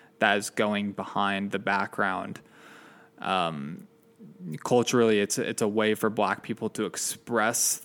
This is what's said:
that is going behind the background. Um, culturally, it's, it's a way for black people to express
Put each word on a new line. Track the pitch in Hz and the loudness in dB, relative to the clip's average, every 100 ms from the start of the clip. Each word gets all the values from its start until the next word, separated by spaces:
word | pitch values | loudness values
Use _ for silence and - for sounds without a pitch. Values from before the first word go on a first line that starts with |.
| - - | -14 0
that | 110 104 | 2 2
is | 101 | 0
going | - 107 104 101 | -2 0 0 -2
behind | 98 98 - 101 98 98 | -6 -6 -2 0 0 -2
the | 98 | -4
background. | 98 98 98 - 101 92 95 - - - - - - - - - | 0 0 -2 -2 -2 -2 -6 -12 -16 -20 -20 -20 -20 -20 -20 -8
Um, | - 92 85 78 71 85 - _ _ - - - 180 156 | -2 0 0 -2 -8 -12 -16 _ _ -20 -20 -16 -10 -8
culturally, | - 123 117 123 117 104 | 2 2 4 4 6 4
it's, | 101 - | 2 -2
it's | - 120 | -4 -2
a | 107 | 0
way | 107 107 | 2 2
for | 107 110 | 2 0
black | 107 101 101 | 0 0 0
people | - 113 110 | -4 -6 -6
to | - | -4
express | 101 - - - - 117 107 120 - - | -4 -2 -6 -6 -2 2 2 2 0 -2